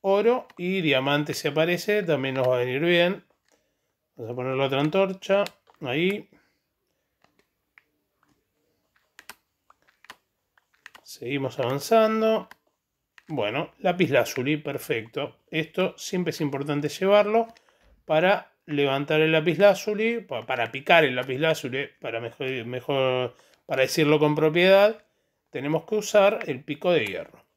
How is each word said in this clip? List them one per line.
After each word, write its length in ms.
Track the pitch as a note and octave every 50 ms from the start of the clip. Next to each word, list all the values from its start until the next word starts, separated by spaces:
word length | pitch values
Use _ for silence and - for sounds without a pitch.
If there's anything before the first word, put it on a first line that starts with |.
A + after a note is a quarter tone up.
oro 460 | - G3 G3 G3+ G3+ A#3 A#3+ B3+ - - -
y 240 | - F3 F3+ F#3+ F#3+
diamante 540 | E3+ D#3 C3+ C3 C3 C#3 C#3+ D3 D3+ D3 D3+
si 140 | - - D3+
aparece. 560 | C#3 D#3+ D#3+ E3+ F3 F3+ F3+ - G#3 G#3+ G3
También 320 | E3 D#3 C3+ C3 C3+ C3
nos 100 | C3+ C3 B2+
va 80 | B2+
a 40 | B2
venir 220 | B2 B2+ B2 C3+ D#3
bien. 420 | E3+ F3 F3 E3+ F3+ F3+ - _ _ _ _ _ _ _ _ _ _ _ _ _ _ _ _ _ _ _
Vamos 180 | - A#2+ A2 A#2+
a 20 |
poner 180 | B2 B2+ C3 C3
la 120 | C3 C#3
otra 140 | C3+ C3+ C3+
antorcha. 600 | C#3+ D#3 D#3 F#3+ G3 F#3+ F#3+ F#3+ - - G3 G3 G3+ - - _ _ _ _ _
Ahí. 500 | D#3 C3 B2 D3+ E3+ F#3 G3+ G#3 - _ _ _ _ _ _ _ _ _ _ _ _ _ _ _ _ _ _ _ _ _ _ _ _ _ _ _ _ _ _ - _ _ _ _ _ _ _ _ _ _ _ _ _ _ _ _ _ _ _ _ _ _ _ _ _ _ _ - _ _ - _ _ _ _ _ _ _ _ _ _ _ _ _ _ _ - _ _ _ _ _ _ _ _ _ _ _ _ _ _ - _ - _
Seguimos 560 | - - - - A#2+ C#3 C#3+ C3+ B2+ - -
avanzando. 920 | C3 A#2+ C3 C#3+ - - A3+ A3+ A3 A3 A3 A3 A3 A3 A3 G#3+ - _ - _ _ _ _ _ _ _ _ _ _ _ _ - _
Bueno, 460 | _ D#3+ C#3 G#2+ G#2 A2+ C#3 E3 - _ _
lápiz 320 | - F#3+ F3+ F3+ F#3 C3+
lazuli, 480 | C3+ C3 A2+ - - - B2 C3+ D#3 D3+
perfecto. 840 | D3+ D3 C3+ - - - D3 A2+ G#2+ A2+ _ C#3 C#3 - - _ _ _
Esto 460 | - D#3 D#3+ D#3+ _ - F#3 F#3+ -
siempre 340 | - - - - F3+ F3+ D#3+
es 100 | D3+ - E3
importante 460 | C#3+ C#3 C#3 C#3 D3 D3 C#3+ D3 D3
llevarlo 600 | D3 - F#3+ F#3+ G3+ G#3 G#3 G#3 G#3+ A3+ A3+ A3+ - _ _ _ _ _ _ _ _ _ _
para 480 | - D#3 D#3 E3+ F#3 G3+ - - _ _ _ _
levantar 540 | - D3+ C#3+ C#3+ C#3 C3+ C#3 C#3+ C#3+ D#3 D3+ D#3
el 100 | D#3+ D#3+
lápiz 260 | D#3+ D#3 F3 D#3+ D3
lazuli, 640 | G3+ G3+ F#3+ F#3+ - - G#3+ G3+ A3 A3+ A#3 A#3
pa-, 240 | F#3+ - C#3 A2+ A2
para 260 | - C3 B2 A#2 A2
picar 340 | - C3+ C3+ - F3 E3+ D#3+
el 120 | C3+ B2+
lápiz 220 | B2 B2+ C3+ C3 C3
lazuli, 500 | D3+ D#3+ D#3 D3+ - B2+ B2 C3 C#3 - _ _
para 200 | - C3 A2+ A2+
mejor, 280 | A#2 A#2 - _ C#3 C3 C3 B2+ A2+
mejor, 680 | A#2 B2 B2+ - - C#3+ C3+ C3 C3 B2+ B2+ B2+ A#2+ - _ _ _ _ _ _
para 160 | - C#3+ C3+ C3
decirlo 360 | B2+ - - D#3 C#3+ D3+ D3+
con 160 | D3+ D3+ D3+
propiedad, 680 | D3+ D3+ D#3 D#3 F3 F3+ F#3+ F#3+ G3 G3+ G#3+ A3 A3 _ _ _ _ _ _ _ _ _ _
tenemos 340 | _ B2+ C3 C#3+ D#3 D#3 -
que 100 | - G#3+
usar 460 | G#3+ G#3 - - G#3 F#3+ G3+ G#3 G#3 -
el 160 | - C#3 B2+ -
pico 300 | - D3 - - F3+ F3
de 140 | D#3 A2+
hierro. 380 | G2+ F#2 - - - - - _ _ _